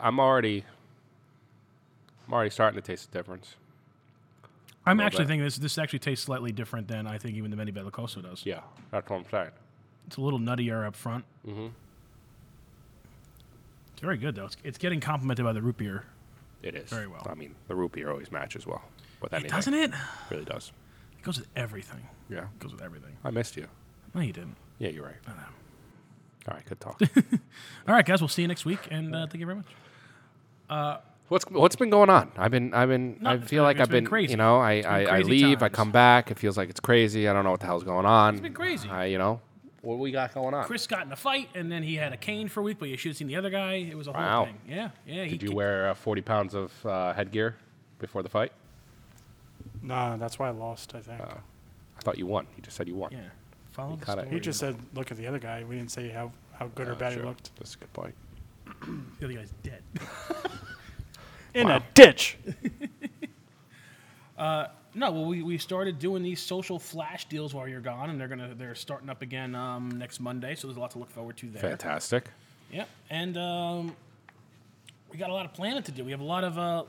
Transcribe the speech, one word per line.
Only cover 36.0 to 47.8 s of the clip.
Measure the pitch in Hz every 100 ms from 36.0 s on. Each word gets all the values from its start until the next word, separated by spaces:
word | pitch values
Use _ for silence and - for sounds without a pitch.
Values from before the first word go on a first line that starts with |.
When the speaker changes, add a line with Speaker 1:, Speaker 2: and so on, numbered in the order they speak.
| 123 123 120
Speaker 1:
it | 104
feels | 104 98
like | 90
it's | 92
crazy. | - 120 110 107 104
I |
don't | 101 95
know |
what | 90
the | 87
hell's | 87
going | 90 90 98
on. | 113 107 104
Speaker 2:
It's |
been | -
crazy. | - 359 294 104
Speaker 1:
I, | 92 95
you | 95
know, | 98 117 - - - -
what | 117 120
we | 135
got | 131 127 135
going | 131
on? | 139 110
Speaker 2:
Chris | 233 -
got | 196 151
in |
a | 139
fight, | 277 269 254 180
and | 170
then | 170
he | 156 156
had | 147
a | 127
cane | - 214 214
for | 214
a |
week, | 208 214
but | 147
you | 127
should | 165
have | 147
seen | 143
the | 160
other | 190
guy. | 196 190 190
It | 175 156
was | 143
a |
whole | 139
Speaker 1:
Wow. | 85 117 101
Speaker 2:
thing. | 104 -
Yeah, | 165 220 - -
yeah. | 170
He | 175
Speaker 1:
Did | 85
you | 101
Speaker 2:
kicked | 101
Speaker 1:
wear, | 101 98 98
uh, | 92
forty | - 104
pounds | 95 107 95
of, | 101 92 - 110
uh, | 95 90
headgear | 90 101 107 113 110 - _